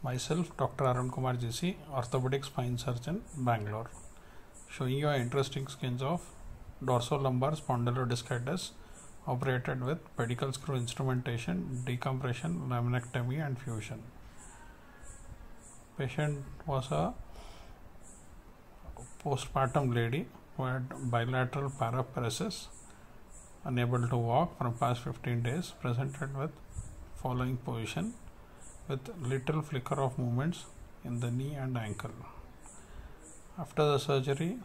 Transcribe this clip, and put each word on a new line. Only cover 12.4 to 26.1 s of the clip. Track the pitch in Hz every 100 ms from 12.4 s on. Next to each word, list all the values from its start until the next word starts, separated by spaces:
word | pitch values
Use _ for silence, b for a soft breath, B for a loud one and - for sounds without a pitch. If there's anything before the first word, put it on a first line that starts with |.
| 160 175 135
laminectomy | 120 120 123 120 123 120 143 147
and | 123
fusion. | - 110 101 110 - - B B B B B B B B B - - - - - - - - -
Patient | 131 - 151 143 135 - -
was | 135 123
a | 147 180 - - B B B B B - - - - - - - - - - - - 131 - 147
postpartum | 139 - 135 131 147 131
lady | 120 117 139 240 - - -
who | 131
had | 127 127 - 127 120
bilateral | 120 131 127 143 139 -
paraparesis, | 117 127 135 - 117 - 120 - - - - B B B - - - - -
unable | 123 120 123 120
to | 123
walk | 117 123 170 -
from | 123 120 123
past | 120 -
fifteen | 120 - 120 120
days, | 151 175 -
presented | 127 120 135